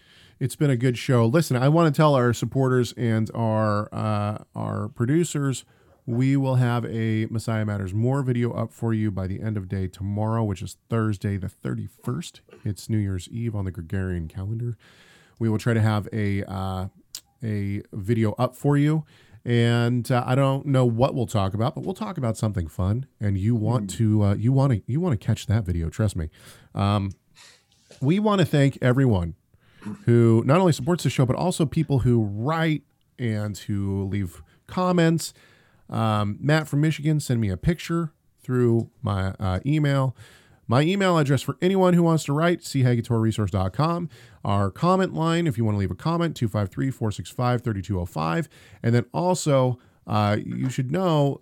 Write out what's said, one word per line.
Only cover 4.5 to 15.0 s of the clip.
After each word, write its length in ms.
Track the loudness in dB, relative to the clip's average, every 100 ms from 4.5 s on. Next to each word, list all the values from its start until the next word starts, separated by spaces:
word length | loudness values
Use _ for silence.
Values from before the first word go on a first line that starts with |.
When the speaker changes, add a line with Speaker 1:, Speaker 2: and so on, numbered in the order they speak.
Speaker 1:
our 340 | -8 -6 -6 -6
producers, 760 | -4 0 0 0 -2 -4 -4 -10 _ _ _
we 320 | -6 0 2 2
will 200 | 2 2
have 280 | 2 0 -2
a 400 | -4 -2 0 -2
Messiah 380 | -4 -2 -2
Matters 300 | -2 -4 -4
More 280 | -2 0 0
video 300 | 0 0 -2
up 200 | -4 -8
for 200 | -6 -4
you 200 | 0 -2
by 160 | -2 -6
the 120 | -6
end 160 | -6 -6
of 120 | -6
day 180 | -6 -6
tomorrow, 560 | -6 -6 -2 -2 0
which 180 | -2 -4
is 160 | -8 -14 -4
Thursday 460 | -2 0 -2 -4 -4
the 120 | -6
thirty-first. 920 | _ -6 -6 -8 _ -8 -6 -8 -16 _ -10
It's 260 | -8 -8 -4
New 80 | -2
Year's 300 | -2 -4 -8
Eve 260 | -8 -6
on 100 | -4
the 60 | -6
Gregorian 560 | -8 -6 -4 -4 -4 -6
calendar. 500 | -8 -8 -6 -8 -10 -16 -20